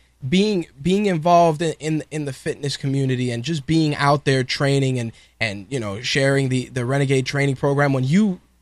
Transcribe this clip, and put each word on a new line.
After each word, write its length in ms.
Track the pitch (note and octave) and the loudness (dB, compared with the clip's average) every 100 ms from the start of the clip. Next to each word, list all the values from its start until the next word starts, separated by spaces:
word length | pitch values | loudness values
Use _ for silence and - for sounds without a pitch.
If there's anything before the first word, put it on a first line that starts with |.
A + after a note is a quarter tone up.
| _ _ C3 | _ _ 0
being, 400 | F#3 G#3 G3 D#3+ - | 2 2 0 -4 -6
being 260 | D3 F#3+ G#3 | 0 0 2
involved 560 | E3+ E3 F3 E3+ D3+ | 0 4 6 4 2
in, 120 | E3 - | -4 -4
in, 240 | D3+ D#3 - | -4 -4 -4
in 140 | D#3 C#3+ | -8 -8
the 60 | |
fitness 440 | B2+ E3 C#3 C#3 - | -8 -8 -6 -6 -6
community 540 | C#3 C3+ C3+ B2+ B2 | -4 0 0 0 -2
and 120 | A#2 | -4
just 240 | B2 E3 C3+ | -4 -6 0
being 280 | D#3+ D#3 D3 | 2 2 2
out 280 | C#3+ D3 | 2 2
there 200 | D3 C3+ | 2 0
training 540 | B2+ - C#3+ C#3 C3+ B2+ | 0 -2 0 2 0 -2
and, 140 | A#2 - _ - | -6 -10 _ -6
and, 260 | A2+ G2+ F#2+ | -6 -6 -8
you 120 | C3+ | -6
know, 200 | G#2+ G2 | -6 -6
sharing 480 | B2 D3 C3+ C#3 C3+ | -4 0 2 2 0
the, 200 | B2+ B2 | -2 -4
the 160 | B2+ | -4
Renegade 420 | A#2+ C#3 C3+ C3+ B2+ | -2 0 2 0 0
training 300 | C#3 C#3 C3 | -2 -2 0
program, 360 | C#3+ C#3+ C#3+ | 0 2 2
when 120 | C3+ | 0
you 360 | C3 F3+ G#3+ F3+ _ _ | 2 2 2 -2 _ _